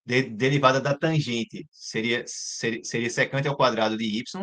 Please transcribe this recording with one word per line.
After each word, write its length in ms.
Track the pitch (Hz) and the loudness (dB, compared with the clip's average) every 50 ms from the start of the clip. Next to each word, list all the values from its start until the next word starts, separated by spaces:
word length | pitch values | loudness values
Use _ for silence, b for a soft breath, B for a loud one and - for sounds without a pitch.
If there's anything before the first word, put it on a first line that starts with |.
| - | -6
de-, 180 | 117 123 127 135 | 0 0 0 0
derivada 580 | 117 113 104 127 135 143 143 143 131 131 135 | 0 -2 0 0 2 2 6 6 6 4 4
da 160 | 135 139 143 - | 2 0 -2 0
tangente, 680 | - 160 160 156 147 123 120 117 113 - - 95 - - | 0 0 2 2 0 0 -2 -2 -4 -4 -8 -14 -14 -14
seria, 520 | _ - - - - 110 110 120 117 - - - | _ -18 -12 -6 -4 -2 0 0 0 -2 -2 -6
seria, 560 | - - - - - - - 117 113 110 - | -10 -12 -10 -10 -8 -4 -4 -4 -4 -4 -6
seria 260 | - - 120 117 117 | -6 -4 -2 -2 -2
secante 380 | - - 127 - - 139 139 147 | 0 0 0 0 0 -2 -2 -2
ao 80 | 143 - | 0 4
quadrado 400 | 139 123 113 113 110 110 110 110 | 4 4 4 4 2 2 0 0
de 80 | 113 | -2
y, 180 | 110 104 110 131 - - 185 | -2 -2 -4 -6 -6 -8 -8